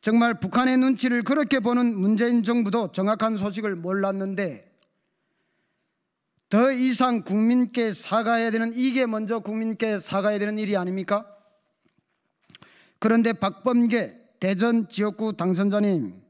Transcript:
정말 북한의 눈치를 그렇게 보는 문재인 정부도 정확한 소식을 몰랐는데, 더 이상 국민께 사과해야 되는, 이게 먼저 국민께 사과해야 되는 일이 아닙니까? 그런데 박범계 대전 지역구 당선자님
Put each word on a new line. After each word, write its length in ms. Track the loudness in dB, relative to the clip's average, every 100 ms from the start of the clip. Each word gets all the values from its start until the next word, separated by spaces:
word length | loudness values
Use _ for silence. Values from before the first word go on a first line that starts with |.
정말 400 | 2 2 2 0
북한의 380 | -2 0 2 2
눈치를 440 | 2 2 0 -2
그렇게 380 | 0 0 2 0
보는 360 | 0 0 0 0
문재인 460 | 0 2 2 0
정부도 480 | 0 0 0 -2 -2
정확한 460 | -2 -2 0 -2 -2
소식을 400 | -4 -4 -6 -6
몰랐는데, 920 | -4 -2 -2 -2 -6 -4 -6 -8 -18 _ _ _ _ _ _ _ _ _ _ _ _ _ _ _ _ _ _
더 240 | 4 4
이상 500 | 4 0 2 2 2
국민께 720 | 0 2 4 4 2 0 -2
사과해야 580 | -2 -2 0 2 0 0
되는, 220 | 0 -2
이게 320 | 0 0 0 0
먼저 320 | -2 -4 -4
국민께 640 | -4 -4 -4 -2 -2 -2
사과해야 400 | -2 -2 0 0
되는 180 | -2 -4
일이 180 | -2 -2
아닙니까? 480 | -2 -4 -2 -4 -4 -20 _ _ _ _ _ _ _ _ _ _ _ -20 -20 _ _ _
그런데 340 | 2 4 2
박범계 1040 | 0 -4 -2 0 2 2 0 -2 -10 _ _
대전 480 | -2 0 2 0 -2
지역구 460 | -2 -2 -2 -6 -2
당선자님 840 | -2 0 0 2 2 0 -2 -10 _